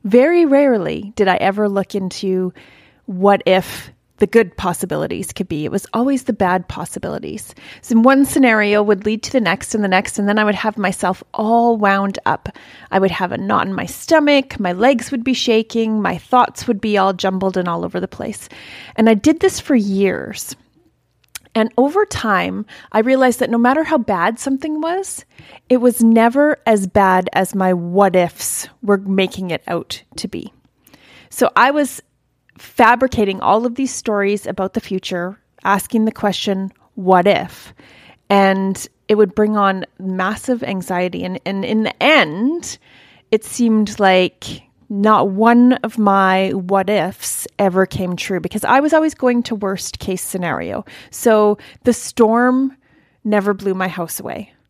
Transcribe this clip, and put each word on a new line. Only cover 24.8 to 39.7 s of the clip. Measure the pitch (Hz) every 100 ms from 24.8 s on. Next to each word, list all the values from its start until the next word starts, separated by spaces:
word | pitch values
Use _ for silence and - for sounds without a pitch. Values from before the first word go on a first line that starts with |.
was, | 320 370 381 - _ - - - _
it | 254
was | 247 226
never | 226 226 226 269 294 302 -
as | 214 190
bad | 214 196 185 185
as | - 190
my | 196 185
what | 180 170 185 202
ifs | 180 175 - - - - _
were | 202 202
making | 196 190 185 185 185
it | 160 -
out | 170 - - _ -
to | 196
be. | - - _ _ _ _ _ _ - _
So | - 240 -
I | 247
was | 196 190 - _ _ _ _ _ _
fabricating | - - 226 240 262 240 202 190
all | - 214 240
of |
these | 233 269
stories | - - 208 202 208 -
about | 196 190
the | -
future, | - 190 - 180 175 208 _ _
asking | - 202 - 226
the | 220
question, | - 208 190 - 190 190 _ _
"What | - 185 185 185
if?" | 175 190 - - - - - - _ _
And | 202 196 190 190 190 - _ -
it | 208
would | 202
bring | - 214 214
on | 196